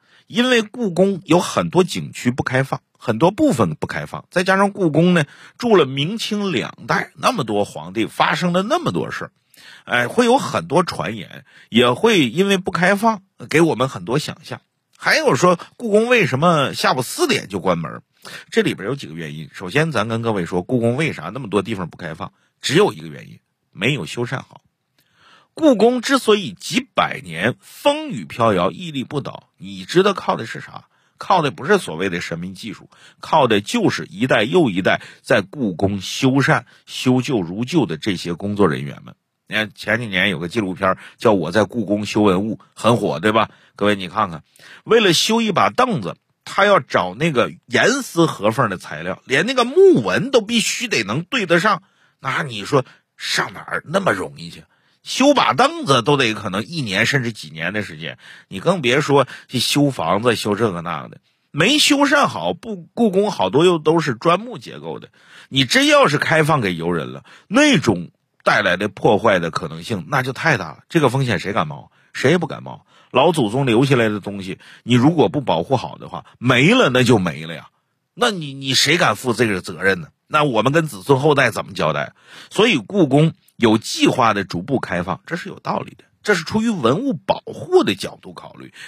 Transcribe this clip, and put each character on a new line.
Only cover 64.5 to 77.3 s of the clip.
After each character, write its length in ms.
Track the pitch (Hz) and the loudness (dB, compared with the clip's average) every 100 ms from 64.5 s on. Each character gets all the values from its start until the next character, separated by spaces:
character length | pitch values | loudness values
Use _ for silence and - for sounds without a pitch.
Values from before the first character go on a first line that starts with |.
| 165 | -14
结 220 | 78 67 | -14 -14
构 200 | 80 60 | -12 -12
的， 120 | - _ _ - - | -14 _ _ -20 -4
你 160 | 135 127 | 0 2
真 200 | 254 285 | 2 4
要 220 | 294 208 | 6 4
是 80 | 139 | 2
开 260 | - 160 | 2 2
放 200 | 156 151 | 2 2
给 120 | 101 | 0
游 160 | 82 85 | -2 -2
人 220 | 85 64 | -4 -6
了， 120 | 65 - - - | -12 -18 -20 -2
那 300 | 226 302 190 | 2 4 4
种 360 | 117 90 82 _ _ _ | 2 0 -4 _ _ _
带 200 | 196 127 | 0 2
来 160 | 98 95 | 2 0
的 100 | 107 | -4
破 300 | - 139 101 | 0 2 4
坏 200 | 113 92 | 4 2
的 120 | 85 | 0
可 180 | - 78 | -6 -8
能 140 | 80 | -10
性 240 | 82 101 73 | -8 -8 -4
那 140 | 139 | -4
就 100 | 127 | -4
太 240 | 123 165 113 | -2 -2 -2
大 140 | 80 | -4
了。 80 | - - | -14 -4
这 120 | 170 | 0
个 100 | 135 | 2
风 160 | 131 123 | 2 0
险 120 | 90 | -2
谁 140 | 92 | -2
敢 160 | 104 78 | -4 -4
冒？ 240 | 69 - _ _ | -8 -18 _ _
谁 160 | - 131 | -2 2
也 80 | 175 | 2
不 80 | 156 | -2
敢 160 | 58 | -8
冒。 240 | 65 60 _ _ _ | -14 -18 _ _ _
老 200 | 127 160 | 2 4
祖 180 | 156 107 | 4 0
宗 160 | 127 135 | 0 2
留 180 | 110 | 4
下 120 | 139 127 | 4 2
来 120 | 110 | 2
的 120 | 104 | -2
东 220 | 101 101 | -8 -10
西， 160 | 95 76 - - | -10 -12 -16 -10
你 100 | 110 | 0
如 200 | 120 139 | 4 4
果 140 | 170 113 | 4 2
不 140 | 151 | 0
保 200 | 117 85 | -2 -2
护 140 | 87 131 | 0 -2
好 220 | 71 - | -4 -14
的 100 | 73 | -14
话， 160 | 85 - - | -14 -16 -4
没 340 | 123 123 156 | 2 4 6
了 160 | 254 175 | 4 4
那 140 | 127 | 4
就 160 | 123 110 | 4 4
没 260 | 87 | 2